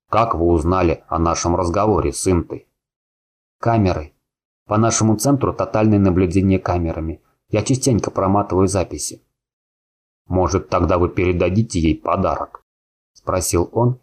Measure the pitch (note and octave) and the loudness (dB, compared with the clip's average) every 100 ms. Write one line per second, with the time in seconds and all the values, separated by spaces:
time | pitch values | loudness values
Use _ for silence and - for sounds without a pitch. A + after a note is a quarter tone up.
0 | - G#2 A2+ D#2+ E2+ E2+ D#2+ F#2 E2+ - | -4 0 0 0 2 2 2 0 0 -2
1 | - D#2+ E2 E2 F2 F2 F2+ F2+ G#2+ F#2 | -4 -2 0 0 -2 -2 -2 0 2 2
2 | C#2+ - G2 F2 - - _ _ _ _ | 0 -2 0 0 -2 -12 _ _ _ _
3 | _ _ _ _ _ - A2+ A2+ F#2+ D#2+ | _ _ _ _ _ -6 -2 2 2 -2
4 | D#2 _ _ _ _ _ - G#2 A2+ A2 | -8 _ _ _ _ _ -4 0 2 2
5 | A2 G#2 C#3 C#3 F#2 - F#2+ G#2+ G#2+ G2+ | 0 0 0 0 0 -4 -4 0 2 4
6 | G2 F2 F#2 F#2 F#2+ F#2 - F2 E2 D#2+ | 4 2 2 2 2 2 0 -2 -2 -4
7 | D#2+ D#2 _ _ - G#2 G2+ C3 C#3 G2+ | -8 -10 _ _ -4 -4 0 -2 2 0
8 | - - F#2+ G2+ G2+ F2+ F#2+ G2 E2 - | 0 -2 0 0 0 0 2 0 -4 -6
9 | - - _ _ _ _ _ _ _ _ | -12 -14 _ _ _ _ _ _ _ _
10 | _ _ - F2+ F2 G2 - F#2 E2+ F2+ | _ _ -4 -2 0 -2 -2 -2 2 2
11 | F2 - F2+ F2 F2+ G2 A2+ F#2 D#2+ D#2+ | 0 0 0 0 0 0 -2 0 0 0
12 | - F#2 F2 C#2 - - _ _ _ _ | -2 -2 0 -2 -8 -14 _ _ _ _
13 | _ _ - F2+ - F2 F2 A2+ B2 B2 | _ _ -6 -4 0 -2 0 0 0 -2